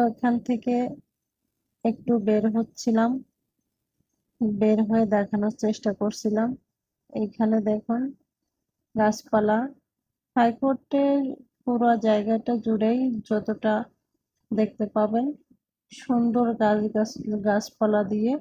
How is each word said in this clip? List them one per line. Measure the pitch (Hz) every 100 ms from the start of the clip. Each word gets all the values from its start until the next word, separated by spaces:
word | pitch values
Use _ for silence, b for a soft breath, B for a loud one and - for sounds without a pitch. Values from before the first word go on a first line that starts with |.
এখান | 233 233 247 240
থেকে | 240 240 247 240 254 285 _ _ _ _ _ _ _ _
একটু | 233 220 - 233
বের | 202 214 220
হচ্ছিলাম, | 226 226 - 240 220 233 262 - _ _ _ _ _ _ _ _ _ _ -
বের | 220 202 214 214
হয়ে | 214 226 220
দেখানোর | 208 202 208 214 -
চেষ্টা | 214 214 214
করছিলাম। | 196 208 - 214 214 233 262 _ _ _ _ _
এইখানে | 226 214 - 220 220
দেখুন | 214 214 - 233 269 - _ _ _ _ _ _ _
গাছপালা, | 220 214 214 - 220 208 220 269 - _ _ _ _ _ 240
হাইকোর্টের | 233 233 269 262 - 277 277 285 262 - - _
পুরো | 247 240 240 226
জায়গাটা | 220 208 208 220 240 233
জুড়েই | 226 214 220 254 262 220
যতটা | - 214 214 214 214 214 - _ _ _ _ _ -
দেখতে | 220 208 - 208
পাবেন | 214 214 226 277 294 _ _ _ _ _
সুন্দর | - - 240 233 240 233
গাছ, | 226 214 214 214
গাছ, | 214 214 - 214 208
গাছপালা | 208 208 - - 220 208
দিয়ে | 202 214 226 294